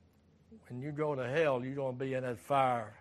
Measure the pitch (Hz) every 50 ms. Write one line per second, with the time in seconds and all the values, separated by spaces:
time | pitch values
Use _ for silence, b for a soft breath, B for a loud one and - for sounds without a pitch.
0 | _ _ _ _ _ _ _ _ _ _ - - - - 123 123 131 151 151 143
1 | 151 151 147 131 127 123 135 160 165 151 135 123 123 131 135 143 135 131 127 127
2 | 135 135 131 127 127 127 120 110 - - 139 139 135 127 123 120 113 104 101 -